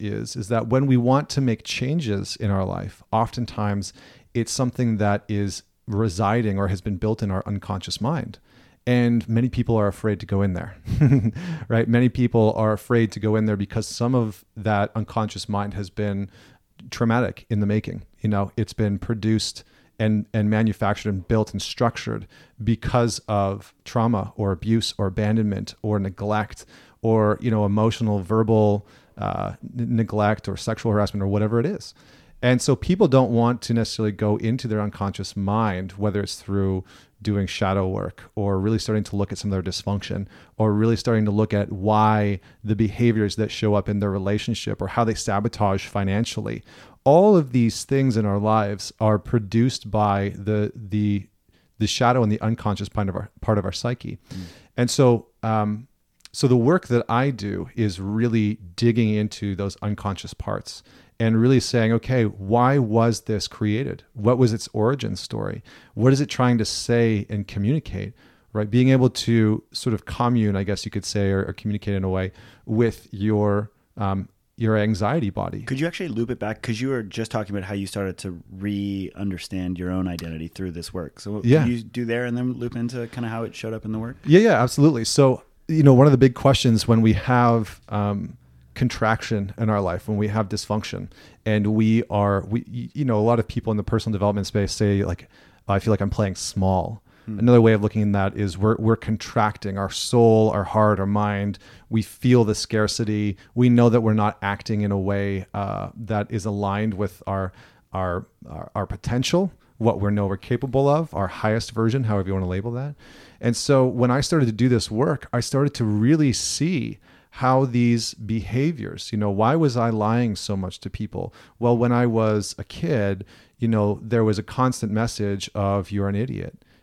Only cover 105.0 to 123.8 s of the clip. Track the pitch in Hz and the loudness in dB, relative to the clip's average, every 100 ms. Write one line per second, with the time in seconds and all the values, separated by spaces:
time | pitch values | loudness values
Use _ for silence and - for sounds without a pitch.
105 | 95 101 101 98 92 - 101 - - - | -2 -2 -2 -4 -6 -6 -6 -6 -8 -10
106 | 113 107 104 113 98 101 101 101 110 95 | -6 -4 -2 -4 -4 -2 -2 -2 -2 -2
107 | 101 - - 98 95 - - _ _ 95 | -6 -6 -6 -4 -4 -8 -20 _ _ -4
108 | 92 90 - _ - 80 - - 95 - | -2 -4 -6 _ -16 -14 -10 -6 -6 -8
109 | - 123 - 175 190 - _ - 113 104 | -4 -2 0 0 0 -6 _ -2 0 0
110 | 101 104 101 98 - 120 139 127 139 147 | 0 0 0 -4 -4 -4 -2 0 2 2
111 | 160 - 95 - 110 110 - 110 113 131 | -2 -4 -6 -2 -2 -2 -2 -2 0 0
112 | 117 104 92 98 92 92 110 120 139 143 | 0 -2 -2 -2 -2 -4 -4 -6 -8 -12
113 | - - - - 120 120 - 135 127 123 | -18 -20 -20 -6 -2 0 2 4 4 4
114 | 123 127 135 165 123 107 127 120 - 107 | 2 2 2 2 2 2 2 2 0 0
115 | 151 143 - 120 117 135 143 - 113 104 | 0 -2 -2 -4 -2 0 0 0 0 2
116 | 113 156 147 104 - - 151 180 113 104 | 4 4 2 0 -4 -4 -2 -2 -4 -10
117 | _ _ _ - 127 131 135 120 120 117 | _ _ _ -4 2 4 2 2 4 2
118 | 113 - 107 110 98 117 147 156 98 80 | 0 -8 -6 -6 -4 -2 -2 -2 -8 -10
119 | - 107 104 98 110 160 156 120 117 110 | -6 -2 0 2 2 4 2 2 0 0
120 | 107 113 120 98 - 101 92 - - - | 0 2 0 -2 -4 -4 -6 -8 -12 -8
121 | 107 - - - - - 120 120 120 120 | -8 -8 -10 -12 -20 -4 0 2 2 2
122 | 123 113 110 107 101 - - - 170 139 | 2 2 2 0 -2 -8 -14 -8 -2 0
123 | 101 98 101 - _ _ 117 110 | 0 -2 -8 -20 _ _ 0 2